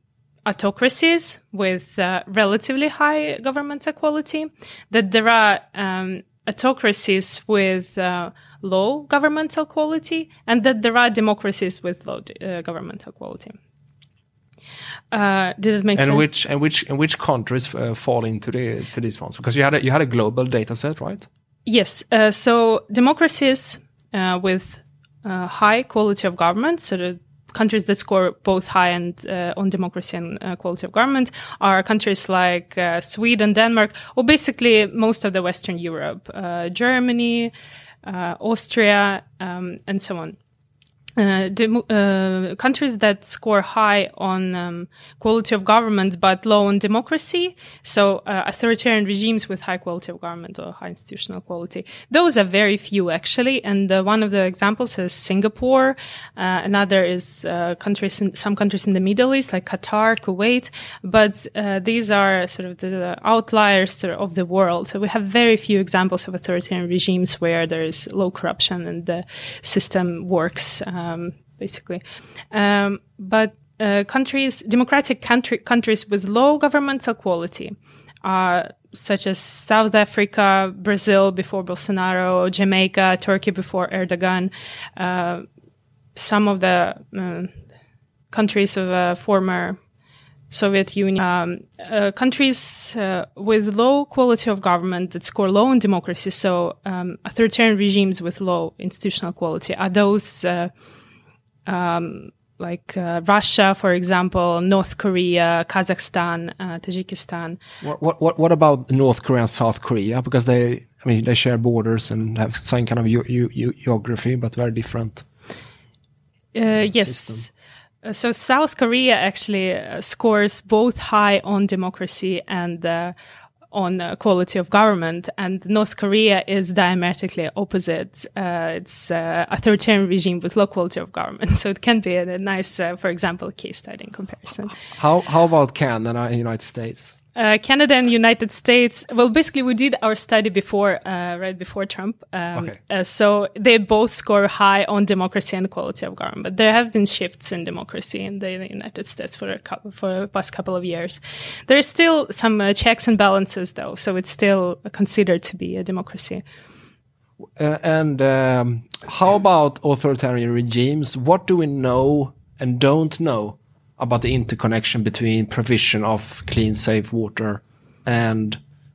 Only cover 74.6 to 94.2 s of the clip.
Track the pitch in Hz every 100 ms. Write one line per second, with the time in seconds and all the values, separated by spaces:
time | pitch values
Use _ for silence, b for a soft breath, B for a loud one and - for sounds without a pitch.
74.6 | 214 240 247 277 - - - 240 - 240
75.6 | - 240 226 214 - 202 190 220 277 294
76.6 | 294 294 277 269 - 220 196 170 175 -
77.6 | - 202 b b b b 190 190 185 175
78.6 | - - _ - - 196 196 190 - -
79.6 | - 220 214 214 202 - 202 - 196 190
80.6 | 190 196 196 202 214 196 196 185 185 196
81.6 | 180 180 - 190 185 185 185 185 185 185
82.6 | 196 190 190 196 190 180 - 190 208 185
83.6 | - 185 180 190 180 175 185 185 185 B
84.6 | B B B - 180 180 175 175 - _
85.6 | _ _ _ _ _ - - 208 208 190
86.6 | 185 180 175 - - 190 180 170 185 b
87.6 | b b b b _ _ _ - 208 208
88.6 | 196 196 185 180 175 180 - 196 190 180
89.6 | 175 190 _ b b b b b _ -
90.6 | 202 196 190 202 196 190 180 175 170 175
91.6 | - - - 214 202 202 254 - 269 254
92.6 | - - - 226 190 185 - - 202 214
93.6 | 208 202 247 285 285 269